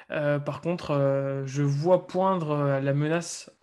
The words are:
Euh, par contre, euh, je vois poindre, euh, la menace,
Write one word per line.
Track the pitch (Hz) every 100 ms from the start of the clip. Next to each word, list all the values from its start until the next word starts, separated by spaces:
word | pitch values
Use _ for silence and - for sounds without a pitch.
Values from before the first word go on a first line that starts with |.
| -
Euh, | - 147 147
par | 143 139
contre, | 165 175 -
euh, | 143 139 135 135 139 135
je | 139
vois | 143 143 165 185 -
poindre, | 185 190 185 151
euh, | 147 143 135
la | 139
menace, | 143 151 170 165 - - _